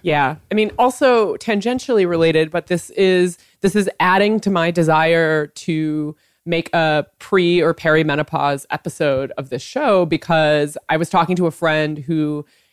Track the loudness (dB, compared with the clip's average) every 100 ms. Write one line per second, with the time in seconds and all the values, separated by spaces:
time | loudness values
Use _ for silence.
0 | -2 0 0 -4 _ -2 -2 0 0 2
1 | 2 4 0 -4 -4 -2 -2 -4 -2 0
2 | 2 2 2 2 0 -4 -4 -4 -4 0
3 | 2 2 0 -4 _ _ 0 0 -2 0
4 | 2 4 2 0 0 0 0 0 2 2
5 | 4 2 2 0 -2 -8 -6 -4 -2 -4
6 | -6 -10 _ _ -4 -4 -2 0 2 0
7 | -4 _ -2 0 2 2 2 0 2 2
8 | 2 -2 -4 -2 -2 -4 -6 -8 -8 -4
9 | -2 0 -4 -8 -8 -10 -8 -4 0 2
10 | 0 -2 0 2 2 2 -2 -6 -4 -2
11 | 0 0 0 0 -2 -2 0 0 -2 -6
12 | -4 -4 -2 -6 -10 _ _